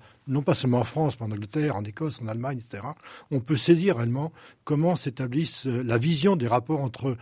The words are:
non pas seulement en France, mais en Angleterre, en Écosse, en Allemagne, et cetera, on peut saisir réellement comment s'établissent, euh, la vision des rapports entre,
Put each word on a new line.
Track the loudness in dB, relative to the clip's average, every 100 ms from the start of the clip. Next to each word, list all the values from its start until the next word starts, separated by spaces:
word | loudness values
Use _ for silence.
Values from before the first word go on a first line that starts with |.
| -8 _ -4
non | 0
pas | 2 2
seulement | 4 2
en |
France, | 2 0 0 -2
mais | -6
en |
Angleterre, | -6 -4 -2 -2 -2
en |
Écosse, | -6 -6 -6 -6
en | -8
Allemagne, | -6 -6 -6
et |
cetera, | -8 -10 -10 -12 -16 -20 -4
on | -4
peut | 0 0
saisir | 6 6 6 2
réellement | 0 -2 -4 -8 -20 -20
comment | -2 2 2 2
s'établissent, | -2 -6 -4 -2 -2 -4 -4
euh, | -2
la | 2 2
vision | 4 4 4 2
des | 2
rapports | 2 2 -2
entre, | -2 -4 -4 -4